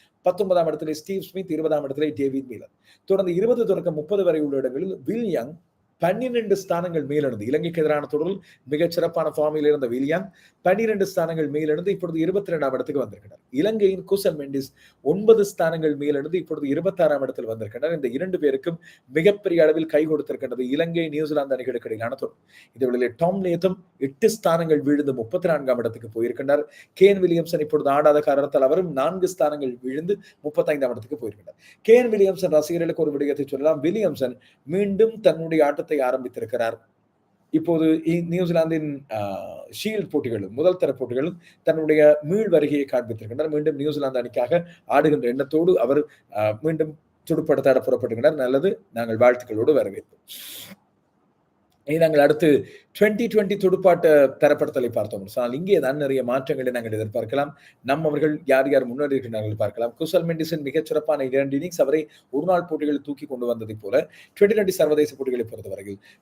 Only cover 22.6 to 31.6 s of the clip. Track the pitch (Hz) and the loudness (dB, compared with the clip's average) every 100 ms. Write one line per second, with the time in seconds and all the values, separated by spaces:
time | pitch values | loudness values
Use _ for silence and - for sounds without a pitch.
22.6 | _ 117 127 123 123 120 170 196 185 170 | _ -4 -2 0 -2 0 -2 0 -2 0
23.6 | 185 180 _ _ 139 139 226 220 180 170 | -2 -4 _ _ -8 0 0 2 0 0
24.6 | 165 151 139 147 143 123 110 180 175 151 | 2 2 2 0 0 -4 -4 -2 0 0
25.6 | 131 123 113 113 117 113 117 - 135 147 | 0 -2 -2 -6 -12 -4 -4 -2 0 0
26.6 | 147 - - - 190 196 180 170 165 165 | 0 -12 -20 4 6 6 2 0 0 -4
27.6 | 151 151 139 139 151 147 147 139 139 147 | -2 0 2 4 6 4 4 0 2 2
28.6 | 131 160 180 135 143 185 180 - 151 147 | 2 2 0 -2 -2 -2 -4 0 -2 -2
29.6 | 135 123 127 139 170 202 - _ 151 160 | -8 -8 -8 -8 -4 -6 -6 _ -6 -2
30.6 | 165 147 127 117 110 147 113 - - - | 0 0 -2 -4 -10 -10 -10 -12 -20 -20